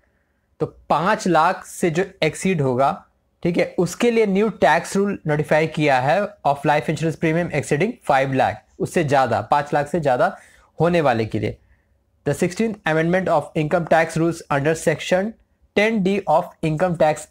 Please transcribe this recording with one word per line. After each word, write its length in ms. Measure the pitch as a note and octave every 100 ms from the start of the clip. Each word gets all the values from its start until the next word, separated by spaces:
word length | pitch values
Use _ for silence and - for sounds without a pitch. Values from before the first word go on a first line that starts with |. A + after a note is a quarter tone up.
| _ _ _ _ _ _
तो 60 | D#3 - _
पाँच 400 | D#3 F3 G#3+ G3+
लाख 360 | E3 E3 F#3 -
से 240 | - F3+
जो 140 | D#3 G3 -
एक्सीड 400 | D#3 D3+ F#3 F#3
होगा, 280 | C3+ B2 C3+ F3+ - _ _ _
ठीक 160 | F3 E3+
है, 60 | E3+ -
उसके 320 | F3 - A#3+
लिए 140 | A3+ G#3+
न्यू 220 | F#3+ A3 -
टैक्स 360 | F3 D#3+ - G3
रूल 220 | G3+ G3 -
नोटिफाई 400 | D3 D3 D#3 D#3+
किया 320 | D#3+ D3 C3
है 180 | C3 F3 D3+ - C#3+
of 200 | C#3 D#3
life 240 | D3 D3+
insurance 260 | D#3 E3 D#3
premium 320 | E3 D#3+ F3 D3
exceeding 340 | - D3 G3 - -
five 240 | C#3 C3+ C3
lakh, 160 | A2+ - _ _
उससे 260 | F#3 -
ज़्यादा, 360 | D3 C#3 B2+ A2 A2
पाँच 220 | D3 C#3+
लाख 140 | D3+ C#3
से 120 | F3+
ज़्यादा 360 | C#3+ B2+ E3+ - - _ _ -
होने 200 | E3 F3
वाले 260 | C#3+ A#2 A2+
के 120 | A2
लिए। 180 | A2 - _ _ _ _ _ _ -
The 80 | C#3+
sixteenth 500 | F3+ F3 A3+ G#3 -
amendment 400 | D#3 E3 F3+ F#3 E3
of 120 | D3 E3+
income 260 | D3+ F3+ D#3+
tax 260 | E3 E3 D#3+
rules 180 | E3+ E3 -
under 260 | C#3 C#3 D#3+
section 500 | - D3+ - F#3 G3+ A3+ _ _ _ -
ten 220 | G#3 A3+
D 140 | F#3+ G3+ -
of 240 | D#3 E3+ - D#3+
Income 300 | D#3 F#3 E3+
Tax 240 | D#3 D#3 -